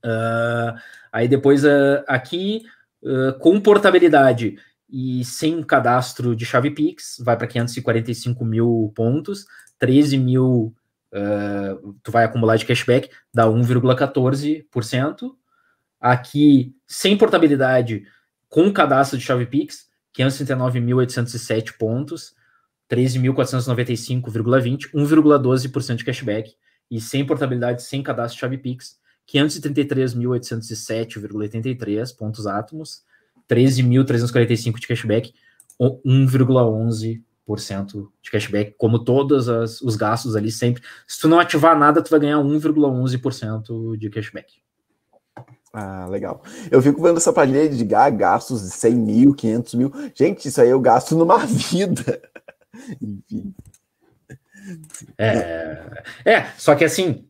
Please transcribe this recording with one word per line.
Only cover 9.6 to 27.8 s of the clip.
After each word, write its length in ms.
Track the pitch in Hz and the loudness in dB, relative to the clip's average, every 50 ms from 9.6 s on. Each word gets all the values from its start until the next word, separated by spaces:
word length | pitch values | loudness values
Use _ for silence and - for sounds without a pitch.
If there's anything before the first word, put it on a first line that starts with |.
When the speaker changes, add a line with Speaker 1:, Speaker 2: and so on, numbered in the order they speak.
| - _ _ _ | -20 _ _ _
Speaker 1:
treze 380 | - 123 127 139 147 143 135 135 | 0 2 4 4 4 4 2 0
mil, 580 | 127 123 127 131 127 127 127 123 110 110 113 _ _ _ _ _ _ _ - | 0 0 2 2 2 2 2 2 0 -2 -8 _ _ _ _ _ _ _ -8
ah, 680 | 101 101 101 104 101 104 104 101 101 98 98 95 - - 101 101 _ _ | -6 -4 -2 -2 -4 -4 -6 -6 -6 -6 -6 -8 -10 -12 -18 -20 _ _
tu 80 | - | -2
vai 140 | - 117 117 | 2 2 2
acumular 320 | 110 - 123 113 110 113 113 | 2 2 0 2 2 2 2
de 80 | 110 | 2
cashback, 440 | - 123 117 - - 123 135 - - _ - _ _ _ | 0 -4 -4 2 2 2 2 2 -2 _ -20 _ _ _
dá 160 | 120 113 110 | 2 2 4
um 140 | 110 120 123 | 4 2 2
vírgula 320 | 117 127 123 113 131 127 | 2 2 2 2 2 2
quatorze 720 | 127 147 135 - 143 127 127 135 139 143 147 151 156 151 _ | 2 0 -2 0 0 0 0 0 -2 -2 -4 -4 -4 -6 _
por 140 | _ 127 110 | _ -8 -6
cento. 540 | - - 123 131 151 - - - 254 269 _ _ _ _ _ _ _ _ _ _ _ _ _ | -4 -4 -4 -4 -4 -6 -8 -14 -14 -14 _ _ _ _ _ _ _ _ _ _ _ _ _
Aqui, 760 | - 120 123 123 - - - 147 147 147 143 135 123 127 - _ _ | 0 0 0 0 -2 -6 -2 4 6 6 6 6 4 0 -10 _ _
sem 320 | _ - - - 190 202 202 | _ -14 -2 0 0 4 4
portabilidade, 880 | 233 220 - 175 165 151 143 135 131 127 131 127 123 117 113 101 - - _ _ _ _ _ _ _ _ | 4 4 4 4 4 4 4 2 2 2 2 0 0 -2 -6 -8 -10 -14 _ _ _ _ _ _ _ _
com 220 | - 151 170 202 196 | 0 2 2 2 4
cadastro 440 | 196 170 139 135 131 139 135 - 127 | 2 2 2 4 2 2 0 -2 -8
de 60 | 117 | -4
chave 220 | - 135 123 120 | -2 -2 -2 -2
Pix, 420 | 117 - 139 - - - - - _ _ _ _ _ | -2 -2 -4 -4 -4 -8 -20 -20 _ _ _ _ _
quinhentos 240 | _ - 127 135 135 | _ -2 -2 -2 -2
e 40 | - | -4
trinta 140 | 147 131 139 | -4 -4 -4
e 20 | 127 | -2
nove 220 | 127 127 123 127 | -2 -2 -2 -2
mil 160 | 120 120 123 127 | -2 0 2 2
oitocentos 360 | 127 120 - - 120 113 - | 0 0 -2 -4 -6 -4 -6
e 60 | 117 | -12
sete 340 | - - 113 110 110 - - | -6 -4 -4 -4 -4 -6 -8
pontos, 640 | _ 113 110 113 127 147 143 165 160 - - _ _ _ _ _ _ _ _ _ _ _ _ | _ -4 -4 -2 -4 -6 -8 -10 -14 -16 -18 _ _ _ _ _ _ _ _ _ _ _ _
treze 280 | - 117 127 131 123 131 | -2 0 0 0 0 0
mil 160 | 127 127 135 | 0 0 0
quatrocentos 320 | 135 131 127 - 127 117 | 0 -2 -2 -2 -4 -2
e 40 | 131 | -2
noventa 240 | 123 117 123 123 123 | -2 -2 -2 -4 -4
e 40 | 110 | -6
cinco 320 | - - 127 127 123 123 | -6 -6 -6 -6 -6 -6
vírgula 300 | 104 113 113 117 123 135 | -6 -4 -2 2 2 2
vinte, 300 | 123 120 127 139 - - - | 2 0 -4 -4 -8 -8 -4
um 120 | 147 143 | -2 0
vírgula 340 | 143 156 156 151 151 147 143 | 4 4 4 6 6 4 4
doze 300 | 123 123 131 131 127 131 | 4 2 0 0 -2 -4
por 120 | 127 135 | -6 -8
cento 180 | 123 - 120 113 | -6 -6 -6 -6
de 60 | - | -6
cashback. 480 | - 123 - - 110 101 110 113 - _ _ _ _ _ _ _ _ | -8 -8 -6 -6 -6 -6 -6 -6 -10 _ _ _ _ _ _ _ _
E 80 | 120 113 | -10 -10
sem 260 | 110 - - 135 143 | -10 -6 -4 -4 -2
portabilidade, 560 | 135 151 131 143 131 127 123 120 120 123 123 | -2 -2 -2 -2 -4 -4 -4 -2 -4 -4 -6